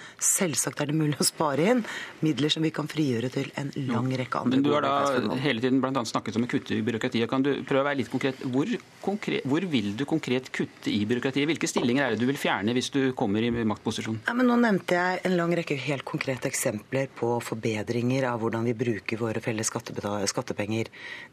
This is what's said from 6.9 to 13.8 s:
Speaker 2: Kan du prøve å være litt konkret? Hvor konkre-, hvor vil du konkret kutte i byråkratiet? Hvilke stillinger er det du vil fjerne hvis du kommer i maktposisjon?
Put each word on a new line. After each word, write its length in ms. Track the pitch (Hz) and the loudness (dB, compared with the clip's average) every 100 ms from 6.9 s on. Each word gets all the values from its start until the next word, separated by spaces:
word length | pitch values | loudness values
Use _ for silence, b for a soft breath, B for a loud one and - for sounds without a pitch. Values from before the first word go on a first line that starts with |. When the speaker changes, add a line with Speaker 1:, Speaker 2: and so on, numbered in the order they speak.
| 110 123 113 113 | 0 0 0 2
Speaker 2:
Kan 140 | 131 | 2
du 220 | 139 - | 2 0
prøve 180 | - 135 | 2 2
å 40 | 143 | 2
være 120 | 139 | 0
litt 140 | 110 | -2
konkret? 240 | 131 135 127 | -2 -2 -2
Hvor 300 | 135 127 196 240 - - | -2 0 0 -2 -6 -8
konkre-, 400 | - 208 - 139 | -4 -4 -2 -2
hvor 180 | 131 156 190 | 0 0 2
vil 260 | 131 101 107 | 0 0 -2
du 100 | 143 | 0
konkret 460 | 160 - 127 127 | 0 0 -2 -2
kutte 420 | - - - - | -4 -6 -4 -2
i 120 | 104 104 | 0 2
byråkratiet? 400 | 120 131 139 147 | 0 0 0 0
Hvilke 200 | 147 110 | 0 0
stillinger 360 | 208 135 131 131 | 0 2 2 2
er 40 | |
det 80 | 107 | 2
du 80 | 123 | 0
vil 80 | 143 | 0
fjerne 340 | 175 117 104 123 | 0 0 2 0
hvis 160 | - | 0
du 220 | 139 131 | 0 0
kommer 280 | 127 113 104 | 2 0 2
i 80 | 120 | 0
maktposisjon? 720 | 117 110 101 | 0 0 -2